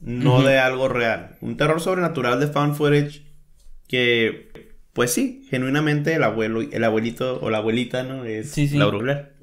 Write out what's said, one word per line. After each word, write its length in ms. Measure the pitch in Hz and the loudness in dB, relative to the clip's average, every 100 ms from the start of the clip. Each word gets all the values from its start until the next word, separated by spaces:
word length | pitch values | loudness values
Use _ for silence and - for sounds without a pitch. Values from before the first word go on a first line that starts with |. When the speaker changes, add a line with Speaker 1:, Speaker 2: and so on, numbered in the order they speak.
Speaker 1:
no 360 | 120 120 143 127 | -10 -2 4 6
Speaker 2:
Ujú. 60 | 135 | 6
Speaker 1:
de 120 | 135 | 4
algo 300 | 131 131 131 | 4 2 0
real. 480 | 120 113 101 87 - | 0 0 -2 -6 -12
Un 160 | 113 117 | -8 -2
terror 240 | 151 160 | 0 0
sobrenatural 580 | 175 180 170 135 123 123 | 0 0 -2 -2 0 0
de 60 | 143 | 0
found 280 | 147 147 147 | 0 0 0
footage 460 | 147 147 147 - - - - - - - - | 2 2 2 -6 -20 -20 -20 -20 -20 -20 -4
que, 840 | 127 120 117 113 - - - - - - | 0 2 4 2 -2 -12 -20 -20 -20 -10
pues 200 | - 123 | -2 0
sí, 340 | - 262 - - | 0 -2 -4 -8
genuinamente 640 | 131 127 143 151 147 147 | -4 -2 0 0 0 0
el 80 | 160 | 0
abuelo, 380 | 120 110 110 113 | 0 0 -2 -2
el 240 | 117 - | -4 -2
abuelito 560 | 113 110 117 113 127 127 | 0 0 -2 -4 -6 -4
o 80 | 110 | -2
la 80 | 110 | -2
abuelita, 460 | 107 113 120 127 | 0 0 -2 -4
¿no? 200 | 131 135 | -6 -8
Es 260 | 120 110 110 | -8 -8 -6
Speaker 2:
Sí, 160 | - 143 | 0 0
sí. 80 | 143 | 2
Speaker 1:
La 80 | 104 | 2
Bruja 120 | 104 | 0
de 140 | 123 | -2
Blair. 180 | 143 143 - | -4 -6 -20